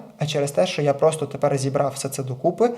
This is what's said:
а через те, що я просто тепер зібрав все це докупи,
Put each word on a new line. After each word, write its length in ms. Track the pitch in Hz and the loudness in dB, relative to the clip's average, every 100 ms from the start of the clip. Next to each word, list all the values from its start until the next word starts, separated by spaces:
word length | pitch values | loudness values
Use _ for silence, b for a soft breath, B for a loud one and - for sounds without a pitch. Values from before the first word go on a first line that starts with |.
| - - | -6 -6
а 60 | 151 | -2
через 260 | 151 143 | 0 0
те, 160 | 180 180 | 0 0
що 140 | - | 2
я 120 | 147 | 0
просто 320 | 143 156 156 143 | 4 2 2 -4
тепер 320 | 165 143 139 | -2 0 0
зібрав 340 | 135 143 143 - | 0 0 0 -2
все 140 | 135 | -6
це 140 | 139 | -6
докупи, 480 | 127 127 - - 247 | -6 -2 -2 2 0